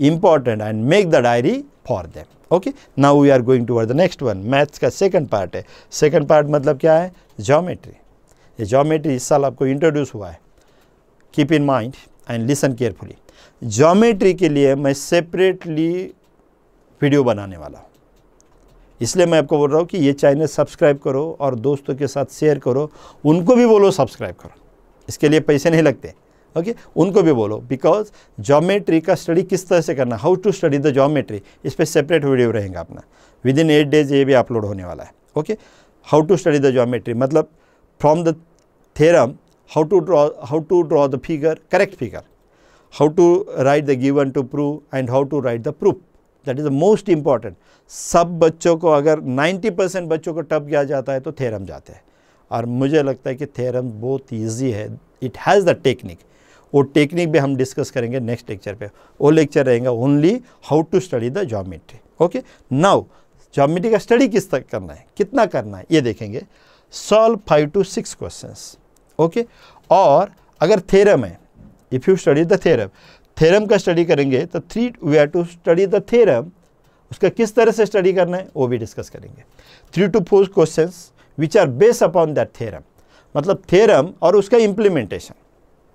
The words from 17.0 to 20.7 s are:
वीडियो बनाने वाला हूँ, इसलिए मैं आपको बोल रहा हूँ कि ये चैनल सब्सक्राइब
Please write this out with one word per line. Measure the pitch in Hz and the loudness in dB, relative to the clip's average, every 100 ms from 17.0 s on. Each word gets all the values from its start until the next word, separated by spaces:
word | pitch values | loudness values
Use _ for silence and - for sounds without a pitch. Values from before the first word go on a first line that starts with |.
वीडियो | 147 143 | 0 2
बनाने | 123 101 98 87 | 2 0 -6 -14
वाला | 73 - | -18 -20
हूँ, | - _ _ _ _ _ _ _ _ _ _ - | -20 _ _ _ _ _ _ _ _ _ _ -8
इसलिए | 120 185 175 | -6 0 2
मैं | 160 | 2
आपको | 139 151 | 2 0
बोल | 143 | 2
रहा | 151 | 0
हूँ | 175 | -2
कि | 196 | -2
ये | 139 | 0
चैनल | 139 147 139 156 | 2 2 2 -2
सब्सक्राइब | - - | -2 -4